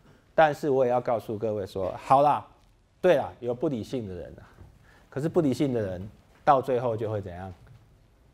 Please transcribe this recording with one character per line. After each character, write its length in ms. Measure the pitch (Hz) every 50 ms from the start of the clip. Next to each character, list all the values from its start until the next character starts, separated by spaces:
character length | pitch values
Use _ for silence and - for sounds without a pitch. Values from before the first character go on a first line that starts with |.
| _ - - _ _ _ -
但 220 | - 160 151 143
是 140 | - - 147
我 160 | 131 135 131
也 60 | 120
要 100 | 123 123
告 180 | 123 131 120 107
诉 180 | - - 110
各 160 | 98 113 110 107
位 140 | 104 95
说， 260 | - - 95 92 90 -
好 240 | - - - 135 143
啦， 240 | 147 147 131 107 - - _ _ _ _ _ _ _ _ _ _
对 160 | - 180 160
啦， 140 | 135 107 90 - -
有 120 | 120 120 120
不 140 | 120 175
理 160 | 156 135 110 101
性 240 | - 143 127 107
的 80 | 95 92
人 180 | 87 69 64 73 -
啊， 80 | - - - - - - - _ _ _ - - _ -
可 100 | - 135
是 80 | 147
不 140 | 165 - 185
理 120 | 160 135 123
性 200 | - 151 135 120
的 80 | 117
人 280 | 104 95 92 90 98 107 - - _ _ _ _ -
到 160 | 147 143 131
最 180 | 127 143 127 117
后 160 | 127 120 113
就 160 | 104 113 104
会 100 | 110 104
怎 100 | 92 92
样？ 220 | 85 87 95 95 92 - - - - - _ _ _ _ _ _ _ _ _ _